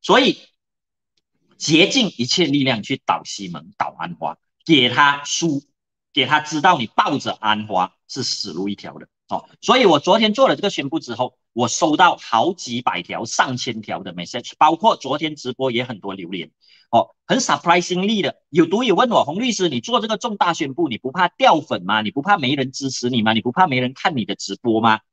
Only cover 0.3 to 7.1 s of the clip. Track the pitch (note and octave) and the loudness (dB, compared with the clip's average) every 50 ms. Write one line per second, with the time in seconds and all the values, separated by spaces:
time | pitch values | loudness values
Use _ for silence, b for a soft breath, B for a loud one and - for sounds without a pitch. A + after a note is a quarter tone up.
0.3 | - - - _ _ _ _ _ _ _ _ _ _ _ _ _ _ _ _ _ | 0 -2 -8 _ _ _ _ _ _ _ _ _ _ _ _ _ _ _ _ _
1.3 | _ _ _ _ _ _ - - D#3 D#3 F#3 G3 - C#4 A#3+ F3+ - - A#2+ B2+ | _ _ _ _ _ _ -4 2 4 4 4 4 4 0 0 -2 -2 -4 -4 -2
2.3 | - - F3 D3 C#3 C#3+ C3+ C3+ B2 A2 G2+ - C3+ B2+ _ - F#2+ D#2 D#2 - | 0 0 0 2 2 0 2 0 0 -2 -4 -6 -8 -8 _ -2 -2 -2 -2 -10
3.3 | - - G2+ F2+ E2+ D2+ - F2+ G#2 _ - C#2+ - - E2 E2+ F2 - D#2+ D2+ | -12 -10 -10 -10 -12 -12 -14 -18 -8 _ -6 -6 -6 -10 -10 -10 -10 -8 -8 -8
4.3 | D#2+ _ _ _ _ _ _ - E3 C#3 B2 B2 B2 D3+ D3 C#3+ C#3+ D3 - - | -8 _ _ _ _ _ _ 2 4 4 4 2 4 4 4 4 4 0 -4 -6
5.3 | - - E3+ E3+ D3 C#3 - _ _ _ _ _ _ _ _ _ _ D3 C3 B2 | -6 -2 -2 -2 -2 -2 -6 _ _ _ _ _ _ _ _ _ _ -2 0 2
6.3 | D3 D3+ D3 - D#3+ D3+ C#3+ F#3 F3+ D3 A#2+ G#2+ _ - G3 G3+ | 2 0 0 -2 -6 0 2 2 2 2 0 -6 _ -2 0 0